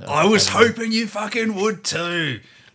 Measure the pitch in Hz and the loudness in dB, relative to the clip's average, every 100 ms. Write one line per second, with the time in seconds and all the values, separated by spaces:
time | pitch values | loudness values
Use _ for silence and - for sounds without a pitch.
0 | - 147 190 208 - 208 233 233 226 226 | -4 2 4 4 4 4 4 2 -4 -2
1 | 214 208 214 240 220 190 214 185 - 165 | -4 -6 -4 -2 -2 0 -2 -2 -4 -4
2 | 175 170 151 107 - - - | -2 -2 -4 -6 -12 -20 -12